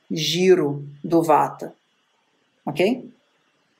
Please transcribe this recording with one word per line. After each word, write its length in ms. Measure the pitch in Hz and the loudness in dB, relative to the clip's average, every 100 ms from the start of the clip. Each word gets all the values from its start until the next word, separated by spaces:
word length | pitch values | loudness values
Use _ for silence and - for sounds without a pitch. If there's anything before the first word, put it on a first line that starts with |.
| - | -10
giro 760 | 175 147 165 185 180 143 143 143 - | -6 -4 0 4 4 2 -4 -10 -14
do 200 | - 165 | -2 0
vata. 500 | 156 143 139 - - - _ _ _ _ _ _ _ _ | 4 2 2 -6 -16 -18 _ _ _ _ _ _ _ _
Ok? 440 | - 147 190 247 - - _ _ _ _ _ _ | -10 -2 -2 -2 -8 -20 _ _ _ _ _ _